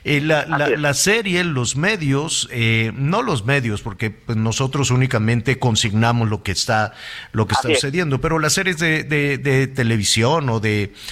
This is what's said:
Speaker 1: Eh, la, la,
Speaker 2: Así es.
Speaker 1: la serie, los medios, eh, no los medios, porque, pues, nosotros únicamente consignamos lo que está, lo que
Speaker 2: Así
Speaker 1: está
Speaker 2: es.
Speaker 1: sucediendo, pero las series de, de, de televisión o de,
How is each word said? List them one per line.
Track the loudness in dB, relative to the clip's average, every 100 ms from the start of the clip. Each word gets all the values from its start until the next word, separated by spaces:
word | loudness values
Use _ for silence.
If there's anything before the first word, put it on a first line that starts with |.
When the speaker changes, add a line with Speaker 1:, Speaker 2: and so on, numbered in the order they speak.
Speaker 1:
Eh, | -2 0
la, | 2 0
la, | 0 0
Speaker 2:
Así | 0
es. | 2
Speaker 1:
la | 0
serie, | 2 2 2 0 0
los | 0 0 -2
medios, | 0 -2 0 0 0 0 -4 -4
eh, | -2 2 2 0
no | -2 0 0
los | 0 -2
medios, | 0 0 0 -4
porque, | -6 -6 -6
pues, | -6 -6 -2
nosotros | 0 0 -2 0 2
únicamente | 2 2 2 2 0 0 0
consignamos | 0 2 0 2 2 2 0
lo | -2
que | -4
está, | -4 0 0 -2 -6 -16 -16 -6
lo | -2 0
que |
Speaker 2:
Así | 0
Speaker 1:
está | 2
Speaker 2:
es. | 0
Speaker 1:
sucediendo, | 0 -2 0 0
pero | 0 0
las | 2
series | 0 0 0
de, | 0 0
de, | 0 0 0 0
de | 0 2 0
televisión | 0 0 2 2 2 2 2 0
o | 0
de, | 0 0 -2 -8 -18